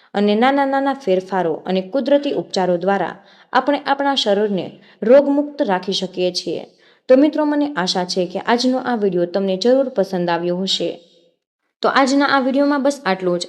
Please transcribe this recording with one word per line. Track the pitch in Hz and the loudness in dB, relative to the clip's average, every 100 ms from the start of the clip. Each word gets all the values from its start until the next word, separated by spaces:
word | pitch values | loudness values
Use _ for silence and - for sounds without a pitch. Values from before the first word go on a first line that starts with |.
| _ | _
અને | 202 208 | -2 2
નાના | 208 254 277 | 2 2 2
નાના | 269 269 277 | 0 0 -2
ફેરફારો | 269 - 185 185 190 170 151 - | -4 -2 -2 0 -2 -2 -4 -2
અને | 185 | -4
કુદરતી | 185 277 262 285 285 | -2 -4 2 2 2
ઉપચારો | - 170 196 180 175 | -4 -4 -2 0 0
દ્વારા | 180 196 165 - - - - | 0 0 -2 -8 -20 -20 -4
આપણે | 254 269 285 285 | -2 0 -2 -2
આપણા | 277 277 | -2 0
શરીરને | 277 226 202 214 190 135 - - - | 0 0 0 0 -2 -6 -12 -20 -6
રોગમુક્ત | 208 269 285 285 294 - | 4 6 6 0 -2 -4
રાખી | 254 185 185 | -2 -2 -2
શકીએ | 185 180 180 180 | -4 -4 -2 -4
છીએ. | 180 - 156 - _ _ _ - | -2 -6 -8 -10 _ _ _ 4
તો | 262 | 6
મિત્રો, | 302 302 | 6 2
મને | 302 294 294 | 0 0 -2
આશા | 294 180 190 | -2 -2 -2
છે | 180 190 180 | -2 -2 -4
કે | 175 | -4
આજનો | - 240 254 254 | 0 0 2 0
આ | 247 240 | -2 0
વીડિયો | 202 175 175 | 0 0 0
તમને | 196 196 190 | 0 -2 0
જરૂર | 233 262 262 | 2 2 2
પસંદ | 226 190 185 175 | -2 -2 -2 -2
આવ્યો | 170 175 175 | -2 -2 -4
હશે. | 190 - 170 - _ _ _ _ _ _ _ - | -4 -4 -4 -8 _ _ _ _ _ _ _ -4
તો | 220 | 0
આજના | 254 262 277 277 | 2 2 2 2
આ | 277 | 0
વીડિયોમાં | 254 262 285 294 | 0 0 0 2
બસ | 269 277 190 | 0 -2 -4
આટલું | 185 180 | -2 -2
જ. | 175 | -2